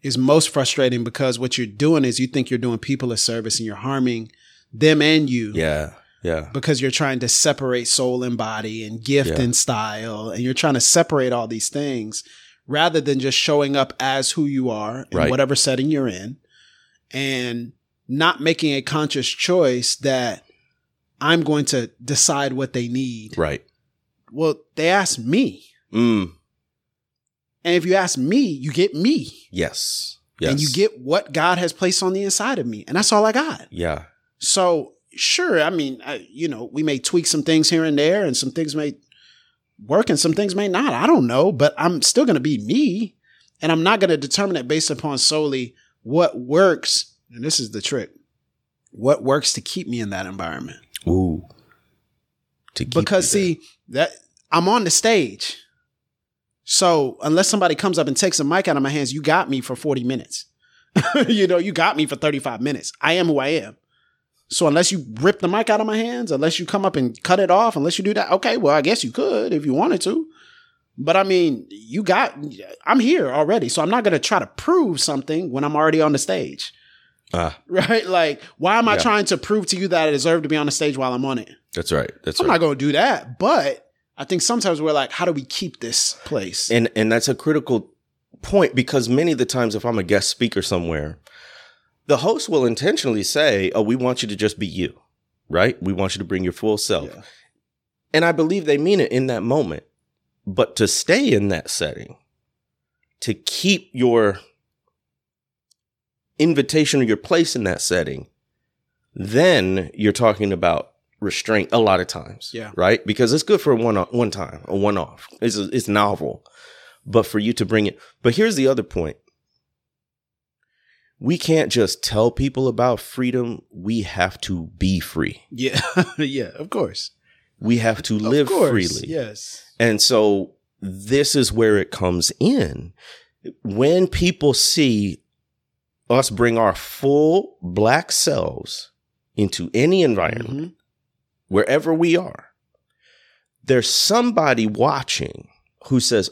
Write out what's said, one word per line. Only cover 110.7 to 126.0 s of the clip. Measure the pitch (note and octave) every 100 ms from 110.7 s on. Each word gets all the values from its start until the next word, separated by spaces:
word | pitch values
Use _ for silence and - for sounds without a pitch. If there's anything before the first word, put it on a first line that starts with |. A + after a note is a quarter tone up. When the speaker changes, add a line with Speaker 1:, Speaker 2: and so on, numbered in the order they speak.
| E2 - _ _ _
Speaker 2:
restraint | G2+ - - A2 F#2
a | A#2
lot | A2 F#2
of | F2+
times. | F2 - G#2 -
Speaker 1:
Yeah. | A2+ G#2+ F#2+
Speaker 2:
Right? | F2+ A#2 -
Because | G#2 A#2+
it's | D3+
good | - G#3
for | -
one, | A#2 A#2 G#2
one | F2 A#2+ A2+
time, | G2 F2 D#2 -
a | G2
one-off. | G2+ G2+ D#2+ - - -
It's, | A#2 G#2
it's | G2 B2+ G#2+
novel. | G#2 G#2 F#2+ D2 G1+ _ _ - - - _ -
But | A2 G2+
for | G#2+
you | G#2+
to | A#2+ G2+
bring | A2 G#2
it, | - - _
but | B2 B2
here's | A3+ E3+
the | C3
other | C3
point. | - - D#2+ - _ _ _ _ _ _ _ _ _ _ _ _ _ _ _ _ _ _ _ _
We | A2 E3
can't | - D#3+ -
just | A#2+ G#2 -
tell | - G#2+ A#2
people | A#2 C3+ C3 C3
about | A2+ B2 A2+
freedom. | - - B2+ B2 A#2+ G#2 _
We | G2+ F#2+ A2+
have | G2 F#2+ F2+ -
to | - F2+ D#2+ -
be | F#2+ F#2
free. | - E2 C#2+ - _
Speaker 1:
Yeah. | A#2 C3 B2 -
<laughs> | -